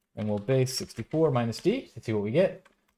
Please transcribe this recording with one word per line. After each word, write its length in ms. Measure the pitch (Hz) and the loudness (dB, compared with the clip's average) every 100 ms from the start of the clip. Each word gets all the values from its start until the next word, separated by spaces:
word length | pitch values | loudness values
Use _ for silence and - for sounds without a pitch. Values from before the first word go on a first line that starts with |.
| _ - | _ -6
And 120 | 107 | -4
we'll 100 | 104 | -2
base 380 | 104 131 127 - | 0 2 2 -2
sixty-four 520 | - - - 156 156 | -8 -10 -4 2 2
minus 280 | 123 117 - | 2 -2 0
D 320 | 175 262 - | 0 -2 -6
to 80 | - | -12
see 100 | - | -4
what 100 | 107 | -2
we 80 | 104 | 0
get. 360 | 147 185 - _ _ _ | 2 2 0 _ _ _